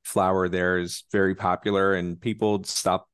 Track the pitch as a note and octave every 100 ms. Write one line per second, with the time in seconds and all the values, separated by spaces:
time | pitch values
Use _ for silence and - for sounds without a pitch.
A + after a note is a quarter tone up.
0 | - G#2 F#2 F#2+ F2+ F2+ F2+ F2+ F2 -
1 | - G2+ F#2+ F#2+ F#2 F2 G#2+ G2 G2 F#2
2 | F2 E2+ A#2+ G#2 G#2+ G#2 - - F#2+ F2+
3 | -